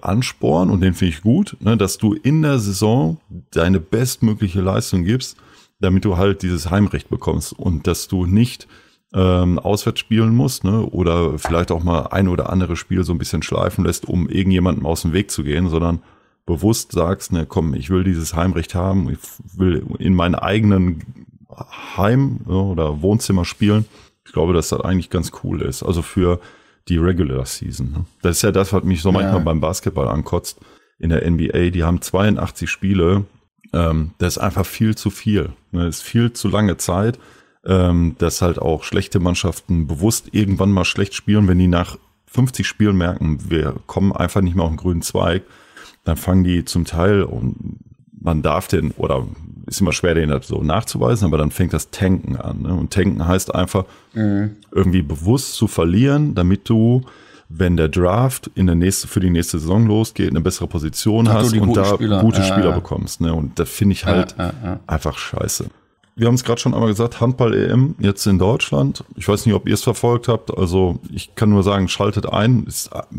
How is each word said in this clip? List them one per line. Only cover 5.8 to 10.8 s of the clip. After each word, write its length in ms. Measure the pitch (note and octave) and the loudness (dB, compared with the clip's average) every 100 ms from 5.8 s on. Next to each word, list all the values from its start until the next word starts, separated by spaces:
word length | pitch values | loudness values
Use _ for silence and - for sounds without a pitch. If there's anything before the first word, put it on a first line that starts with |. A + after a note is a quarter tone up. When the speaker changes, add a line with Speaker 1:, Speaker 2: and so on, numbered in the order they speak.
| F#2+ F#2+ G#2 | 2 2 2
Speaker 1:
du 120 | F2 | 2
halt 260 | G2 F#2+ | 2 2
dieses 260 | F#2 E2+ D#2+ | -2 -2 0
Heimrecht 400 | G2 G2+ C#2 - | 2 2 0 -4
bekommst 440 | - - D#2+ - | -4 -2 -2 -4
und 340 | - F#2+ D#2 F2+ | -6 -2 -2 -2
dass 200 | E2+ - | -4 -2
du 200 | F#2 F2+ | -2 2
nicht, 400 | G2+ A#2+ - - - _ _ _ | 4 2 -2 -20 -20 _ _ _
ähm, 440 | F#2+ F#2 F2+ F2+ F2 | 0 2 4 2 2
auswärts 420 | - G#2 A2+ - | 0 -2 -2 -6
spielen 360 | - A2+ A2+ A#2+ | -2 2 4 4
musst, 280 | C#3 - | 2 0
ne? 220 | F#2+ A2 | 0 0